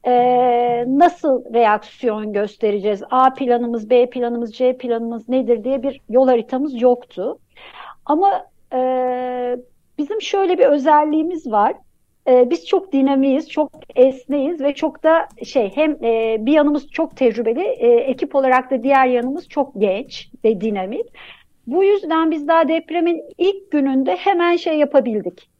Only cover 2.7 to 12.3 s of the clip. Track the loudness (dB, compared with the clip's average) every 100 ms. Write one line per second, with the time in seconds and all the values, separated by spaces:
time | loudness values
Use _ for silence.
2.7 | -2 -2 -4 -2 2 2 0 -2 0 -2
3.7 | -6 0 2 2 -2 -6 -6 -8 -2 -2
4.7 | -2 -4 -4 -6 -10 -4 -2 0 -2 0
5.7 | -2 -4 -8 _ 2 4 2 0 -4 -4
6.7 | 0 0 0 -4 -10 -8 -10 _ -20 -20
7.7 | -20 -20 -20 -4 0 2 0 -8 _ _
8.7 | -4 -2 -2 -2 -4 -6 -6 -6 -6 -10
9.7 | _ _ -8 -6 -6 -4 -2 0 2 2
10.7 | 2 4 2 2 -2 -2 -6 -4 0 0
11.7 | -2 _ _ _ _ 2